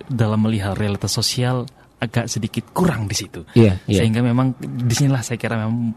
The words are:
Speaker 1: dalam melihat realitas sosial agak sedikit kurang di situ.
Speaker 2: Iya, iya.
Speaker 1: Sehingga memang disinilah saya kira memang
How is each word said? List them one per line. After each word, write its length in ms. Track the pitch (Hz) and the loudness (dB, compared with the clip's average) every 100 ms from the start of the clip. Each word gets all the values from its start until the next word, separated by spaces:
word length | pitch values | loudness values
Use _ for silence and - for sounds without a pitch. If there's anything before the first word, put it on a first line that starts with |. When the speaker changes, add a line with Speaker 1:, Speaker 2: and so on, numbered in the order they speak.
| - | -4
Speaker 1:
dalam 340 | 120 107 107 | 0 2 2
melihat 320 | 110 110 98 | 2 0 -2
realitas 360 | - 104 98 104 | -2 -2 -2 -2
sosial 560 | - - - 123 127 123 - - _ | -2 -2 0 0 -2 -6 -14 -20 _
agak 300 | 117 123 113 | -4 -2 -4
sedikit 380 | 107 107 117 - | -4 -4 -6 -6
kurang 340 | - 175 113 101 | 0 0 0 -4
di 80 | |
situ. 300 | - 101 87 - | -6 -8 -12 2
Speaker 2:
Iya, 240 | 120 110 92 | 6 6 4
iya. 160 | - 98 | 0 2
Speaker 1:
Sehingga 180 | 113 110 | 2 2
memang 360 | 123 120 131 120 | 2 2 0 -2
disinilah 600 | 135 135 120 120 139 131 | -8 -4 0 2 2 0
saya 160 | - 120 | -4 -6
kira 220 | 113 113 | -4 -2
memang 360 | 110 117 117 | -2 -2 -2